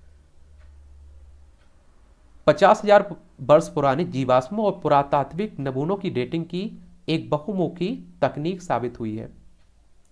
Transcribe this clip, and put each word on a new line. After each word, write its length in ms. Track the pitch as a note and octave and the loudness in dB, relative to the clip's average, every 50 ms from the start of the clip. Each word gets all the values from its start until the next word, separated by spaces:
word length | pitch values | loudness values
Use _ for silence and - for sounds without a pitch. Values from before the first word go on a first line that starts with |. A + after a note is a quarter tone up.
| - - - - _ _ _ - - - - - - - - - - - - - - - - - - - - - - - _ _ _ _ _ _ _ _ _ _ _ _ _ _ _ _ - - - - | -20 -20 -20 -20 _ _ _ -20 -20 -20 -20 -20 -20 -20 -20 -20 -20 -20 -20 -20 -20 -20 -20 -20 -20 -20 -20 -20 -20 -20 _ _ _ _ _ _ _ _ _ _ _ _ _ _ _ _ -20 0 2 2
पचास 360 | D3 D3 G3 F#3+ G3+ - - | 4 6 6 6 6 4 4
हजार 320 | G#3 G3+ G#3 G3 G3+ D#3+ - - - _ - | 6 6 6 6 2 -4 -14 -18 -20 _ -8
वर्ष 260 | C#3 A#2+ D3 D#3+ - - | 2 6 6 6 6 2
पुराने 340 | - D3+ C#3 C#3 C3 C#3+ F3+ | -2 0 0 2 0 0 -2
जीवाश्मों 600 | - A#2 C3 C3+ B2 B2+ B2+ - - G#3 G#3+ A3 | -4 -4 -4 0 2 2 2 2 0 -4 -2 -2
और 140 | G3+ F#3+ G3 - | -2 -2 -2 0
पुरातात्विक 760 | D#3 D3 C#3 C#3+ - - C#3+ C3+ - - E3 G#3+ G#3+ - - | 2 2 2 2 2 0 -2 -2 -2 -4 -6 -8 -6 -8 -6
नमूनों 360 | C3+ C3+ C3 C3 C#3+ E3 G3 | -6 -6 -4 -4 -2 -2 -4
की 140 | G3+ G3 F3+ | -4 -4 -4
डेटिंग 360 | A#2+ B2 B2 A#2+ C#3+ E3 E3 | -4 -4 -4 -4 -4 -6 -6
की 260 | E3 - F3+ G3 A3+ - - - - - - - - | -6 -6 -8 -8 -8 -10 -14 -20 -20 -20 -14 -6 -4
एक 200 | D#3+ D#3+ D#3+ - | -4 -4 -2 -4
बहुमुखी 600 | D#3 D3 - - G#3 F#3+ E3+ D3 - - F3 F#3+ C4 C4 - - - - | -4 -4 -4 -6 -4 -4 -4 -4 -4 -4 -6 -6 -6 -8 -12 -18 -6 -2
तकनीक 400 | - C3 - D3+ D3 E3 G3 F3+ | -2 -2 -2 -4 -6 -6 -6 -8
साबित 380 | - - A2+ A#2 A#2+ B2 B2 - | -6 -6 -4 -4 -4 -6 -8 -8
हुई 160 | A#2 A2 G#2+ A2 | -8 -8 -8 -8
है 120 | A2+ A#2 - - - - - _ _ _ _ _ _ _ _ _ _ _ | -10 -14 -16 -20 -20 -20 -20 _ _ _ _ _ _ _ _ _ _ _